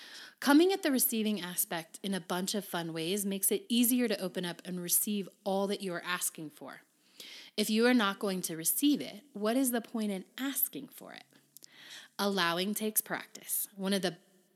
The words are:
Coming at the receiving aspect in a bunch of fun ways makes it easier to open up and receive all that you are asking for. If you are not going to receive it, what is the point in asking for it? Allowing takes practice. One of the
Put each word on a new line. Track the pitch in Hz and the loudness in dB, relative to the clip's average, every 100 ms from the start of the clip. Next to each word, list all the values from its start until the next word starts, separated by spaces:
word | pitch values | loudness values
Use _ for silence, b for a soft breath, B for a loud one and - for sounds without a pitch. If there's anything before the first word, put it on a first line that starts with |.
| B B B - | B B B -2
Coming | - 285 359 | 6 8 8
at | 381 | 4
the | 330 | 2
receiving | 262 - 226 214 208 | 2 2 2 0 -2
aspect | 175 175 - 175 156 - | -4 -4 -4 -4 -6 -10
in | 202 | -4
a | 190 | -4
bunch | 165 180 190 | -2 -2 -2
of | 214 | -4
fun | - 180 165 | -4 -4 -4
ways | 160 160 202 196 | -4 -2 -2 -2
makes | 196 - | -2 0
it | 196 - | 0 2
easier | 233 240 254 240 | 2 4 4 2
to | 208 | 0
open | 185 180 | -4 -4
up | 180 170 | -6 -6
and | - 180 | -8 -8
receive | 175 - - 208 180 - | 0 0 2 -2 -4 -8
all | - 190 196 | -2 0 0
that | 202 | -2
you | 196 | -4
are | 170 | -6
asking | 185 180 - - 156 | -4 -2 -4 -6 -12
for. | - 135 - - _ B B B B B - | -14 -16 -18 -20 _ B B B B B -4
If | 208 | 2
you | 214 240 | 6 6
are | |
not | 247 202 196 | 6 4 0
going | 202 185 | -2 -2
to | 175 160 | -4 -4
receive | 165 - 285 285 | -2 2 4 4
it, | - 208 - | 0 -10 -14
what | 202 208 240 | -4 0 2
is | 262 | 2
the | 240 | 0
point | - 233 214 | -2 -4 -2
in | 190 - - | -4 -8 -8
asking | 269 262 - 151 - | -6 -2 -4 -4 -14
for | - 92 | -16 -18
it? | - - - _ _ B B B B B - | -18 -20 -20 _ _ B B B B B -2
Allowing | 202 196 170 170 190 | 0 2 2 2 0
takes | 208 214 214 | -2 -2 -2
practice. | - 156 - - - - - | -4 -6 -8 -14 -6 -4 -4
One | 196 190 | -4 -2
of | 196 | 0
the | 180 165 _ _ _ | 0 -2 _ _ _